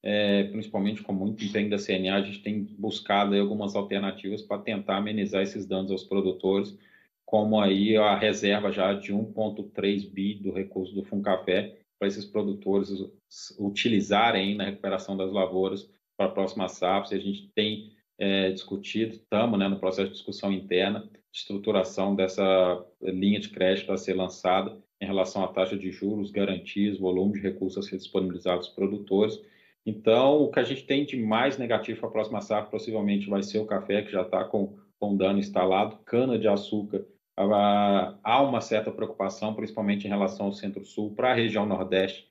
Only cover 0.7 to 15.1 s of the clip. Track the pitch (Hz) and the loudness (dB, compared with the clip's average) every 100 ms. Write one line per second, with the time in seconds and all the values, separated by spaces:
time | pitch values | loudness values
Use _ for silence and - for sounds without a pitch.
0.7 | 104 101 104 - 98 101 110 104 107 104 | -2 -2 -2 -4 -2 -2 -4 -2 -2 0
1.7 | 101 - 95 92 98 101 - 107 107 101 | -2 -2 0 2 0 -2 -8 -6 -6 -6
2.7 | - 104 - - 101 101 101 101 107 101 | -6 -6 -6 0 2 4 4 2 0 -2
3.7 | 104 98 98 98 98 98 101 - 101 - | -2 -2 -2 -2 -6 -8 -8 -6 -6 -4
4.7 | 101 98 98 104 107 92 101 98 107 92 | -6 -2 -2 0 -2 0 0 0 -4 -4
5.7 | 95 95 95 - 98 92 92 95 98 101 | -4 -2 -4 0 0 0 0 2 2 0
6.7 | - _ _ _ _ - 107 107 107 98 | -10 _ _ _ _ 0 2 4 4 4
7.7 | 95 101 107 104 101 107 98 104 104 104 | 4 4 6 6 4 2 2 2 2 0
8.7 | 98 95 98 - 101 110 - 107 104 98 | 0 0 0 -2 -4 -4 -4 -4 -4 -10
9.7 | - 98 101 98 95 101 104 98 90 98 | -2 0 0 -4 -4 -4 -2 -6 -4 -6
10.7 | 98 92 98 - 101 98 92 - 92 101 | -6 -6 -6 -6 -4 0 0 2 0 0
11.7 | - _ _ 101 101 - 110 101 98 98 | -12 _ _ -4 -4 -4 -2 -2 -4 0
12.7 | 98 95 95 95 - _ - - - 101 | 0 0 -6 -8 -14 _ -18 -18 -6 -4
13.7 | 101 120 107 101 104 117 98 98 104 98 | 0 2 2 4 4 4 4 0 -2 -4
14.7 | 101 98 95 98 | -4 -4 -4 -4